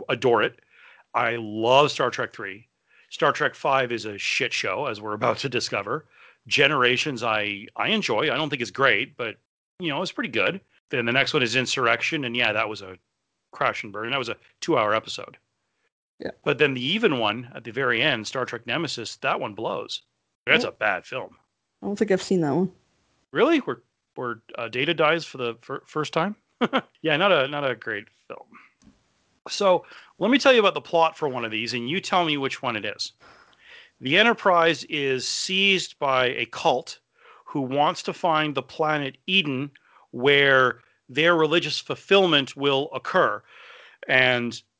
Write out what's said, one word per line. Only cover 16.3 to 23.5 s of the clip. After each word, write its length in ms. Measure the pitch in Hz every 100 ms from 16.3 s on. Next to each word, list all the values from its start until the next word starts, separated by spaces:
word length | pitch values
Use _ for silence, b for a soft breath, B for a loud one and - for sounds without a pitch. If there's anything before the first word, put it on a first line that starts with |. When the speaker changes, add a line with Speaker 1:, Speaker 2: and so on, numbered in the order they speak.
| -
Speaker 1:
But 140 | 156 143
then 160 | 147
the 100 | 127
even 360 | 127 214 226 131
one 280 | 107 113 123
at 100 | 131
the 80 | 120
very 300 | 110 127 117
end, 240 | 147 120 107
Star 160 | 135 123
Trek 200 | 117 120
Nemesis, 520 | 135 165 - 107 -
that 220 | 135 135
one 140 | 123
blows. 480 | 104 113 98 107 - - _ _ _ -
That's 160 | 156
Speaker 2:
Yeah. 60 | 220
Speaker 1:
a 40 |
bad 320 | - 107 90 -
film. 300 | 131 92 _ _ _ _ _
Speaker 2:
I 40 | 202
don't 100 | 202
think 140 | 202
I've 140 | 185
seen 180 | - 190
that 140 | 151 143
one. 160 | 185 - _ _ _ _ _
Speaker 1:
Really? 280 | 143 262